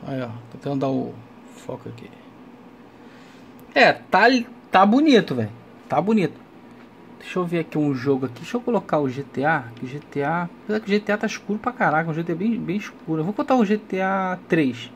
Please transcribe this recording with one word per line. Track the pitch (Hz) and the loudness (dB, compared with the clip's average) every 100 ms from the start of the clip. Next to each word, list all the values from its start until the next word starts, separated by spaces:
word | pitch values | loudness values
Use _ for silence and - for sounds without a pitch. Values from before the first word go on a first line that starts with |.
Aí, | - 135 | -8 -8
ó. | 120 113 - | -8 -10 -16
Tô | 131 | -12
tentando | 139 139 | -6 -2
dar | 135 | -2
o | 135 120 - - - - - | -2 -4 -10 -18 -20 -20 -20
foco | - 127 117 | -14 -12 -12
aqui. | 117 - - - - - - - - - - - - - - - - - | -16 -18 -20 -20 -20 -20 -20 -20 -20 -20 -20 -20 -20 -20 -20 -20 -20 -4
É, | 285 214 | 4 4
tá, | - - 180 226 262 240 - - | 4 0 4 6 4 -2 -14 0
tá | 185 | 6
bonito, | 202 247 311 240 - 127 | 6 6 6 6 4 -2
velho. | 107 - - - - | -4 -6 -20 -20 -2
Tá | 135 | -2
bonito. | 180 220 165 - - - - - - - - - | 2 2 0 -4 -20 -20 -20 -20 -20 -20 -20 -20
Deixa | - 190 | -8 -4
eu | 175 | -2
ver | 170 | -4
aqui | 160 156 | -4 -2
um | 147 | 0
jogo | 135 131 135 131 | 0 0 0 0
aqui. | 117 | -8
Deixa | - 247 | -8 -6
eu | |
colocar | 240 220 - 160 | -2 -2 0 0
o | 139 | 0
G | 123 | -4
T | 139 - 143 | -8 -4 0
A. | 160 117 117 | 0 -4 -12
Que | 127 | -12
o | |
G | 143 | -12
T | - 143 | -10 -4
A, | 143 170 175 - | -2 -2 -6 -10
apesar | - 214 | -6 -6
que | 214 | 0
o | |
G | 208 | -2
T | 208 | 0
A | 208 | -2
tá | 220 | -2
escuro | - - 214 | -6 -6 -4
pra | 247 | -4
caraca. | 247 180 151 165 | 0 0 2 -2
O | 156 | -4
G | |
T | 170 | -4
A | 165 | -2
é | |
bem, | 214 214 | -2 -2
bem | 156 196 | -4 -6
escuro. | - - - 160 | -8 -16 -6 -4
Eu | |
vou | 160 | -2
botar | 208 294 | -4 0
o | 262 | 2
G | 196 214 | 2 0
T | - 190 | -2 -4
A | 190 196 185 180 - | 0 0 -2 -6 4
três. | 170 139 117 - | 4 4 0 -12